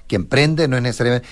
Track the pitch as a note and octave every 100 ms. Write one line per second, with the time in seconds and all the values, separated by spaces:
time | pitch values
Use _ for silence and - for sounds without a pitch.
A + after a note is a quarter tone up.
0 | - G#2 - C3 D3+ D#3 D3+ B2+ A#2+ A2
1 | A#2+ B2 -